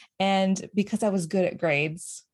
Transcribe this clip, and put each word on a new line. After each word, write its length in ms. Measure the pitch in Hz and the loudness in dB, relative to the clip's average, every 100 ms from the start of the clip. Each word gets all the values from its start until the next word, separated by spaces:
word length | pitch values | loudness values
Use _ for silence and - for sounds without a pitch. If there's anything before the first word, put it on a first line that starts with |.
| - _ | -20 _
And 500 | 196 196 190 190 - | 0 2 2 0 -2
because 300 | 190 208 214 | -2 -2 0
I 60 | 214 | 0
was 180 | 190 165 | 0 0
good 180 | 196 180 | 0 0
at 120 | - | 0
grades, 680 | 170 143 156 160 - - - | 0 2 0 -4 -12 -16 -20